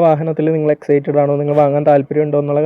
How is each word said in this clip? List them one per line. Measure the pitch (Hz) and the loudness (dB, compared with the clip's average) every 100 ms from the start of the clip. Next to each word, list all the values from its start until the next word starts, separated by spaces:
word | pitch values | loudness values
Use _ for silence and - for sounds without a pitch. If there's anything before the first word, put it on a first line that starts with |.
| 170 | 2
വാഹനത്തിൽ | 151 160 156 156 160 | 2 -2 -2 -2 0
നിങ്ങൾ | 151 147 | -2 -2
എക്സൈറ്റഡ് | - 143 143 147 | 0 -2 0 0
ആണോ? | 143 143 | 0 0
നിങ്ങൾ | 147 147 | 0 0
വാങ്ങാൻ | 143 147 151 | 2 2 2
താല്പര്യമുണ്ടോ | 143 135 147 151 147 | 2 0 -2 -2 -2
എന്നുള്ള | 143 147 | -2 -2